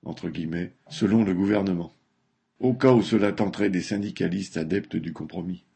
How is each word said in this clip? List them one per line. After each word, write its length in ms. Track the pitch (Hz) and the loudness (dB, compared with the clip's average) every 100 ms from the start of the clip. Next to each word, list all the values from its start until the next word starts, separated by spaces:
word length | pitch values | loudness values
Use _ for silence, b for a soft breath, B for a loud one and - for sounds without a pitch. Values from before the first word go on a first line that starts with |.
| - | -12
entre 240 | 76 87 | -8 -8
guillemets, 420 | - 80 85 90 _ _ | -6 -6 -4 -6 _ _
selon 380 | - 104 110 104 | -2 2 4 4
le 80 | |
gouvernement, 600 | 90 98 104 98 87 85 _ _ _ _ _ _ _ | 2 2 2 2 -2 -4 _ _ _ _ _ _ _
au 120 | 127 | -2
cas 200 | 127 135 | 4 6
où 80 | 123 | 6
cela 320 | 92 110 101 | 6 2 2
tenterait 360 | 98 101 90 101 | 0 -2 0 0
des 120 | 92 | 0
syndicalistes 760 | - 101 104 - 92 92 95 - | -2 -4 -4 -4 -2 -2 -4 -6
adeptes 400 | 80 95 98 - | -2 -4 -2 -6
du 160 | 82 | -6
compromis. 540 | 76 80 90 87 90 _ | -10 -10 -8 -8 -10 _